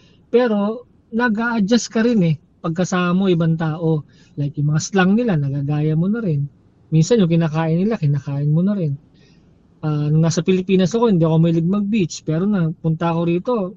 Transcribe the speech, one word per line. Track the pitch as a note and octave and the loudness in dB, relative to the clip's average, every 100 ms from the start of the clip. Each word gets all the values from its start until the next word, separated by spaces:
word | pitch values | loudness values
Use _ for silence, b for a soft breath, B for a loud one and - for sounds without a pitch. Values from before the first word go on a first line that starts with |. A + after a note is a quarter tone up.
| b b _ | b b _
pero | A#3+ B3 G#3 G3+ A#3+ - _ _ | 0 2 0 -2 -6 -14 _ _
nag-a-adjust | A3+ B3 G#3+ A#3 A#3 F#3+ A#3 - | -2 0 0 -2 -2 0 0 0
ka | A#3 A#3 | 0 2
rin | A3+ | 2
eh, | E3+ D3+ _ _ | 2 0 _ _
pagkasama | E3+ E3 F3+ F#3 F3 F3+ | -6 -4 -2 0 0 0
mo | G3 | 2
ibang | E3 E3 E3 | 2 2 0
tao. | D#3+ D#3 D#3+ D#3 - b b - | -2 -2 0 -2 -4 b b -8
Like | D3 D3+ | -6 -2
yung | D3 | 0
mga | D#3 - | 0 0
slang | G3 F#3 G#3+ | 0 2 2
nila, | A#3+ D#3+ | 0 0
nagagaya | C#3 C#3 C#3 D3 D#3 D#3+ | -2 -4 -4 -2 0 0
mo | F#3 | 0
na | A#3 | -2
rin. | G#3 D3 C#3+ - _ _ _ | -2 -2 -4 -10 _ _ _
Minsan | D#3+ D#3+ A#3+ | 0 4 4
yung | E3+ | 4
kinakain | E3 E3 D#3 E3 E3 | 2 0 0 0 0
nila, | G3+ A3+ | 0 0
kinakain | C#3+ C#3+ C#3+ C#3 D3 | 0 -2 -4 -4 0
mo | D#3 | 0
na | F#3+ G3+ | 0 -2
rin. | D#3 C#3 - b b b b _ _ _ | -4 -6 -12 b b b b _ _ _
Ah, | D#3 D3+ D3 | -4 -2 0
nung | D#3 | 2
nasa | E3 E3+ E3 | 2 0 0
Pilipinas | F#3 F#3 F#3+ F#3 | 0 2 2 2
ako, | A#3 A#3 | 2 2
hindi | F3+ D#3+ | 4 4
ako | D#3+ | 4
mahilig | E3 E3+ E3 | 2 2 0
mag-beach. | G3+ G3+ A3 D#3+ - | -2 0 -2 -2 -4
Pero | - D#3 G3+ | -4 -2 0
nung | G3+ D#3+ E3 | 0 -2 -2
punta | E3 D#3+ E3+ | -4 -2 -2
ako | E3 E3+ | 0 0
rito, | F3 A3 A#3+ F#3 | -2 -2 -4 -4